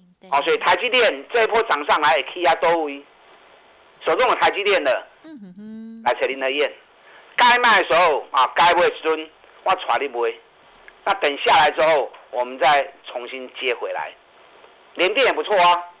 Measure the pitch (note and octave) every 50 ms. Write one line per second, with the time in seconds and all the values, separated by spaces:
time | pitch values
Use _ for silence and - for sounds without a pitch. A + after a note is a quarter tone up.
0 | _ _ _ _ - F#3 - F3+ F3 E3 D#3 D3 - E3+ F#3 F#3+ A3 B3 B3 B3+
1 | A#3 G3 D#3+ C3+ C#3 - - A#3+ A3 G#3+ G3+ A3+ A3 - D#3+ C#3+ D3 C#3+ G3+ E3
2 | D3+ D3 E3 D3 C3 - - F3+ E3+ E3+ E3 E3 F#3 E3+ E3+ E3+ D#3+ D3 C#3 C#3+
3 | C#3+ _ _ _ _ _ - _ _ _ _ _ _ _ _ _ _ _ _ _
4 | - - A3 A3+ B3+ A#3 F3+ - F3 E3 D#3+ F#3 G3+ G#3 G3 E3+ D3 C3+ A#2+ G2
5 | - - _ _ _ D#4+ D#4+ B3 G3+ F#3 F3+ G3+ G#3 G#3+ A3 A3 A3+ A3+ A3+ A3+
6 | A3+ A#3 B2 - C3+ B2 C3+ C3+ C3+ C3 C3+ D3 C#3+ B2+ - - - _ _ _
7 | _ - - - - - - - - G3 A#3+ B3 B3 A#3+ G#3+ G3 F3 - E3+ E3
8 | F3+ E3+ D3 A#2 - - - C3+ B2+ A#2+ - - E3+ F3 F3 F3 F3 D#3 D3 -
9 | - D#3+ D#3+ D#3 D#3 D#3 _ _ _ _ _ - - F#3 F#3+ F#3 - - A#2 A#2+
10 | C3+ C#3 A#2 A#2+ A#2 A2+ A2+ - _ _ _ _ _ _ _ _ _ - _ _
11 | _ - G3 - - D3 C#3+ - - - - D#3+ D3+ D3+ - E3 D#3+ D#3+ E3 D3
12 | A#2+ - - - - _ - B2 B2 B2 C3 C3 E3+ D#3+ D3 C#3+ C3+ - - -
13 | _ - - B2 A#2+ A#2+ B2 C3 B2+ - - - C3 B2 A#2 - G#2+ F#2+ F#2 E2
14 | D2+ - - _ _ _ _ _ _ _ _ - - - _ _ _ _ _ -
15 | F3 F#3+ G#3+ C4+ C4 G3+ F3 A#3 A3+ - G#3+ F#3+ F3 F#3+ - F3 - - - _